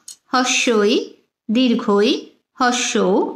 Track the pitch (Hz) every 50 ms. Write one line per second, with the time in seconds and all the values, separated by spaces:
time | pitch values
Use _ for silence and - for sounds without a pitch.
0 | _ - - _ _ - - 254 254 254 254 - - 254 226 214 202 208 254 381
1 | 466 - - _ _ _ _ _ _ - 214 247 262 240 233 - - - 202 202
2 | 208 247 349 - - - _ _ _ _ _ - 262 240 240 247 - - - 220
3 | 190 180 190 269 381 - -